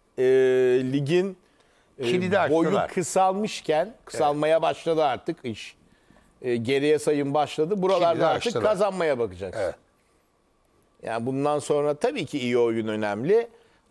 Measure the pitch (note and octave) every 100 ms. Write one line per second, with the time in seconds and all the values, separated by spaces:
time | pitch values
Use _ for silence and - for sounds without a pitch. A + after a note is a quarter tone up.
0 | _ - B2+ C3 C3 B2+ B2+ B2+ B2+ C#3+
1 | C#3 F3+ G3 F#3 _ _ _ _ _ -
2 | A#2+ - F3+ F#3+ D3 D#3+ D#3+ C3 E2 F#3+
3 | E3 F#3 F#3+ F#3+ G#3+ - - D3+ G3 -
4 | - - D3 D3 D3+ D#3+ D#3+ D3 E3 D#3+
5 | D3 A#2+ - E3 B2 G#2 - - _ _
6 | _ _ _ _ B2+ A#2+ A2+ C#3 D3 D3
7 | D3+ D3 C#3 D3 C#3+ - D#3 G3+ F#3 F3+
8 | E3+ D#3+ E3 - A#3+ A#3 G#3+ F#3+ G3+ F#3
9 | D#3+ B2+ A2+ F2+ F#2+ G#2+ F2 - _ _
10 | _ _ _ _ _ _ _ _ _ _
11 | - A2+ A#2+ C3+ D3 D3 - D3 D3 C#3+
12 | B3 C#4 D3 C#3+ B2 B2 A#2 A2+ A2 G#2+
13 | G#2 G#2 D3 A3+ A#3 - _ _ _